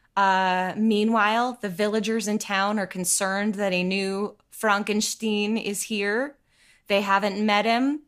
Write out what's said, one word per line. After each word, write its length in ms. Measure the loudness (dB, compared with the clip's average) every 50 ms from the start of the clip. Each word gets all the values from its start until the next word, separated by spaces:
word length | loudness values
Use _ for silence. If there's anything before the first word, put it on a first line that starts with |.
| _ _ 0
Uh, 560 | 2 4 4 4 4 2 2 2 0 0 -2 -2 0
meanwhile, 800 | 2 2 4 4 2 2 4 4 4 4 2 2 0 -2 -4 -6
the 80 | -8 -8
villagers 580 | -2 -2 -2 0 0 -2 -2 -2 -2 -2 -2
in 120 | -2 -2 -2
town 400 | -2 -2 0 0 0 0 0 -2
are 80 | -4
concerned 680 | -4 -6 -6 -2 -2 -2 0 0 -2 -2 -2 -2 -2 -2
that 180 | 0 0 0 0
a 80 | 0
new 540 | 0 0 0 -2 -2 -2 -2 -4 -6 -6 -8 _ _ _
Frankenstein 1080 | -12 -2 0 2 2 2 0 -2 -2 -2 -2 -2 -4 -4 -2 -2 0 0 0 -2 -2 -2
is 240 | -4 -6 -6 -6
here. 540 | -6 -4 -4 -2 -2 0 0 -2 -4 -4 -8 _ _ _ _ _ _ _ _ _ _
They 160 | 0 0 0
haven't 420 | 2 2 2 2 2 0 -2 0 0
met 220 | 2 2 2 2
him. 340 | 2 2 2 2 0 -2 -4 -8